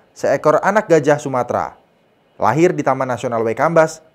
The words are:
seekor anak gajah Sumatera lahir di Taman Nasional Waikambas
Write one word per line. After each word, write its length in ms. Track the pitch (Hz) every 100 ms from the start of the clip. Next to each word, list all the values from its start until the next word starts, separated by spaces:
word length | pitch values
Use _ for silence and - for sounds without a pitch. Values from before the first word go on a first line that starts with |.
| _
seekor 480 | - - 143 151 156
anak 320 | 180 214 208
gajah 300 | 160 143 143
Sumatera 580 | 143 127 - 104 73 - _ _ _ _ _ _
lahir 320 | 98 139 175
di 80 | 156
Taman 240 | 139 131
Nasional 400 | 127 117 127 117
Waikambas 560 | 113 113 151 165 160 - _